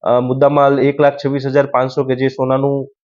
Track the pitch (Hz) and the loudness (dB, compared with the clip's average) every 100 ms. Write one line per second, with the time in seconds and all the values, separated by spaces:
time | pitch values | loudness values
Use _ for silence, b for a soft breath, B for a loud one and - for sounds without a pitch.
0 | - 123 127 131 143 147 139 139 139 139 | 2 0 0 2 2 4 2 2 0 2
1 | 143 143 139 139 135 139 139 127 131 131 | 0 0 -4 -4 -2 0 0 0 -2 -4
2 | 131 127 135 131 131 131 139 139 135 _ | -4 -2 -2 -2 -2 0 0 -2 -6 _